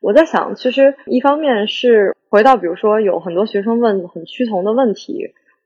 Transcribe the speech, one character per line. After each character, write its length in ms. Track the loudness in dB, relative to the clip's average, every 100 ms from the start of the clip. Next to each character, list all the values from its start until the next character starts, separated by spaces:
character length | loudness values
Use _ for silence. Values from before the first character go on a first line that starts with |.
我 120 | 2
在 120 | 2 2
想， 300 | 0 -4 -4
其 160 | -4
实 240 | 2 2 2 -4
一 160 | 0
方 180 | 0 0
面 280 | 0 -2 -2
是 480 | -2 2 2 2 -2 _
回 140 | 2
到， 140 | 4 2
比 100 | 0
如 80 | -4
说 240 | 0 0
有 200 | 0 -2
很 140 | -4
多 120 | -4 -2
学 180 | -2
生 160 | -2 0
问 280 | 0 0 -4
很 180 | -14 -16
趋 200 | -6 -4
同 200 | -2 -2
的 80 |
问 200 | 0 0
题， 380 | -2 -8 -10 -10 _ _ _